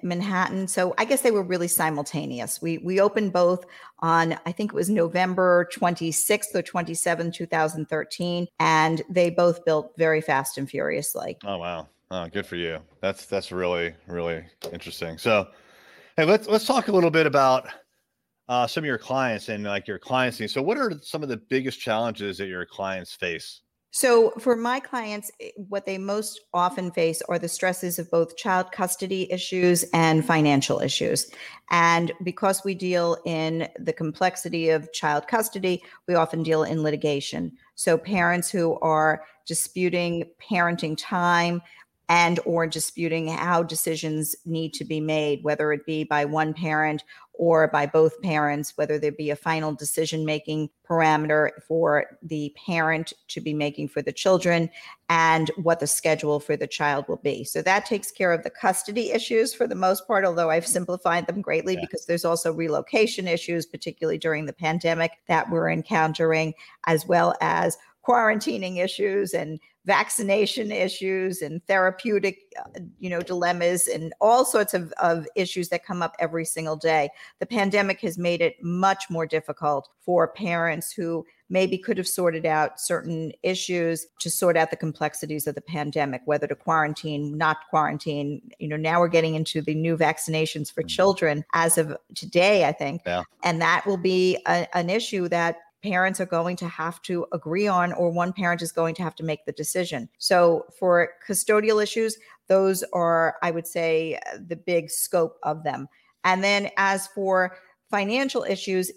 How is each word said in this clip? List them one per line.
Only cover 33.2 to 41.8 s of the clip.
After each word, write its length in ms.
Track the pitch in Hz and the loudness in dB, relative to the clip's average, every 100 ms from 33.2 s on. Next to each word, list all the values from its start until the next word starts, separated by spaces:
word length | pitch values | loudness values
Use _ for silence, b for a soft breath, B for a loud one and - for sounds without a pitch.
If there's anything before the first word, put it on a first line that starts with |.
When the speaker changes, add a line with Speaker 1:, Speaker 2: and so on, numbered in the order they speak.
| 170 | -2
Speaker 1:
in 420 | 160 160 165 - - | -2 -2 -2 -4 -6
the 120 | 165 | -6
complexity 800 | - 160 - 185 - 170 170 165 | -4 -6 0 -2 -2 -6 -2 2
of 220 | 156 156 | 0 -2
child 340 | - 156 147 - | -4 0 0 0
custody, 560 | 226 220 196 185 170 B B - | -2 -2 -2 -2 -2 B B 0
we 80 | |
often 300 | 175 160 165 | 2 2 0
deal 180 | 160 156 | 0 2
in 220 | 131 160 | 2 0
litigation. 640 | 151 151 151 143 - 160 170 B B | -2 0 -2 -2 -4 -6 -8 B B
So 240 | - 185 160 | -4 2 2
parents 500 | 185 196 175 175 - | 2 0 2 2 0
who 300 | 190 165 - | 0 0 2
are 460 | 160 156 156 151 B B | 2 4 4 2 B B
disputing 800 | - 165 - 185 180 175 175 170 - _ | -8 -6 -4 -2 0 0 0 -2 -6 _
parenting 540 | - 180 170 175 156 160 | -4 0 0 0 -4 -6
time 640 | - 185 175 170 170 175 B B | -4 0 4 4 2 -2 B B